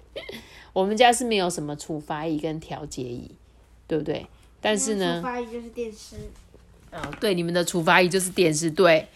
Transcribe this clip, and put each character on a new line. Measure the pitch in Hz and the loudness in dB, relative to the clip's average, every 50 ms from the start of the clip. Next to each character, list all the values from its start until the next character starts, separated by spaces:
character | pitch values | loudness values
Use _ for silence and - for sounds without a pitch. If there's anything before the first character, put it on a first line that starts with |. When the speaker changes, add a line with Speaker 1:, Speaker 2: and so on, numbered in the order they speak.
| - _ - - - - | -20 _ -16 -16 -14 -14
Speaker 1:
<laughs> | - - - - - - - - - | -16 -16 -16 -20 -20 -20 -18 -6 0
我 | 190 190 | 0 0
们 | 202 220 | 2 4
家 | 214 247 240 240 | 6 6 6 6
是 | - 254 | 4 2
没 | 233 220 | 0 0
有 | 202 180 175 | 2 2 0
什 | 175 - 151 | -2 -4 -6
么 | 147 147 | -6 -8
处 | 147 - - 170 147 | -10 -8 -8 -8 -8
罚 | 151 - 165 147 156 | -6 -8 -8 -6 -4
椅 | 165 156 156 | -4 -4 -2
跟 | 151 160 156 160 | -4 -4 -6 -6
调 | - - 143 - 147 | -10 -10 -12 -12 -12
解 | 143 - - 131 | -12 -10 -10 -10
椅， | 123 120 - - - - - _ _ _ _ _ _ _ _ _ | -8 -8 -10 -12 -14 -18 -20 _ _ _ _ _ _ _ _ _
对 | - 165 151 | -4 -4 -4
不 | 147 | -2
对？ | 156 151 - - - - _ _ _ _ _ | -2 -6 -6 -8 -12 -20 _ _ _ _ _
但 | - 208 214 202 | -2 0 0 0
是 | 208 220 214 | 0 -2 -2
呢， | 196 185 175 170 | 0 0 -2 -2
Speaker 2:
处 | 170 170 | -2 -4
罚 | 247 247 247 | -6 -6 -6
椅 | 240 226 233 | -8 -8 -10
就 | 240 | -12
是 | 233 233 | -12 -12
电 | 226 240 240 220 208 | -10 -10 -10 -10 -10
视。 | - - - - - - 208 - - - - _ - - - - - - - - | -14 -18 -18 -16 -16 -16 -16 -16 -20 -20 -20 _ -20 -20 -20 -20 -20 -20 -18 -14
Speaker 1:
哦， | 165 - 147 151 - | -10 -10 -10 -8 -2
对， | - 214 190 | 0 0 0
你 | 175 170 | 0 0
们 | 170 170 | 0 0
的 | 180 175 | 0 0
处 | 170 - 175 160 | 0 0 0 4
罚 | 185 170 180 | 6 6 6
椅 | 185 175 | 6 4
就 | 160 190 | 2 0
是 | 180 185 | -2 -2
电 | - - 175 156 156 | 0 2 2 2 2
视， | 151 165 165 | 2 -2 -2
对， | 151 - 190 170 160 160 - - _ | 2 4 6 6 6 6 4 -2 _